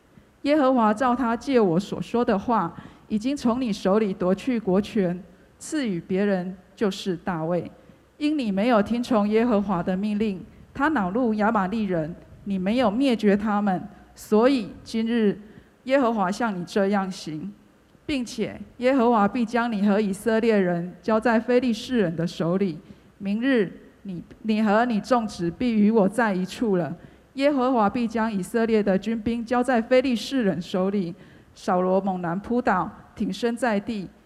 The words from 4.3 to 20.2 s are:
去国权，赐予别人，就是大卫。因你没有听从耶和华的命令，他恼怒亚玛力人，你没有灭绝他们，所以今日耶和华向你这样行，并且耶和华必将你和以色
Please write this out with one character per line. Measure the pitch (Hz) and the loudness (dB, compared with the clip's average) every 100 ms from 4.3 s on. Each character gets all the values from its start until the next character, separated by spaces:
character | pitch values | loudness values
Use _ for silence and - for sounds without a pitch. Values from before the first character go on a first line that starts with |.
去 | 190 - 240 | 0 0 -2
国 | 202 185 | 0 0
权， | 202 226 180 180 - - _ - | 0 0 0 -2 -10 -20 _ -20
赐 | - 311 247 | -8 -4 -4
予 | 170 | -4
别 | - 185 208 | -4 -2 0
人， | 185 180 185 - - | 0 -4 -10 -14 -4
就 | 214 | -2
是 | 196 196 170 | -2 -4 -6
大 | - 165 160 | -4 -4 -2
卫。 | 175 - - - - _ - | -2 -4 -12 -20 -20 _ -6
因 | 294 311 | -2 -2
你 | 226 | -2
没 | 190 226 | 0 2
有 | 233 | 4
听 | 226 233 | 2 0
从 | 240 226 208 | 0 0 2
耶 | 214 240 | 2 2
和 | 202 | 2
华 | 202 175 | 0 -2
的 | 175 185 | -2 -2
命 | 214 208 | -2 -2
令， | 220 180 - - - | -2 -4 -10 -20 -14
他 | - 285 | -2 0
恼 | 285 180 | 0 -2
怒 | 208 247 | 0 0
亚 | 214 208 | 2 2
玛 | 226 185 | 2 0
力 | 226 | -2
人， | 202 175 156 175 - - - | -2 -2 -4 -8 -18 -16 -6
你 | 190 | -4
没 | 185 240 | 0 2
有 | 233 | 2
灭 | 208 277 | 2 0
绝 | 220 208 202 | 2 4 2
他 | 214 208 | 2 0
们， | 208 180 - - - - | 0 -2 -4 -16 -20 -18
所 | - 214 247 | 0 4 4
以 | 277 185 - - | 2 -2 -10 -8
今 | 226 226 | -4 -2
日 | 233 208 - - - - _ | 2 2 0 -6 -20 -20 _
耶 | 247 269 | -2 2
和 | 240 | 2
华 | 226 185 | 2 0
向 | 202 233 185 | 0 -2 -4
你 | |
这 | 175 214 196 | -4 0 2
样 | 202 190 | 2 -2
行， | 185 - 151 196 - _ _ _ _ - | -6 -10 -10 -10 -14 _ _ _ _ -6
并 | 277 | -6
且 | 226 - 202 - 202 - | -4 -6 -6 -8 -16 -4
耶 | 247 269 | 0 4
和 | 233 | 4
华 | 233 202 | 4 2
必 | 254 | 0
将 | 226 233 240 | -2 -2 -2
你 | 214 208 | 0 2
和 | 196 | 2
以 | 208 | 2
色 | 196 | -2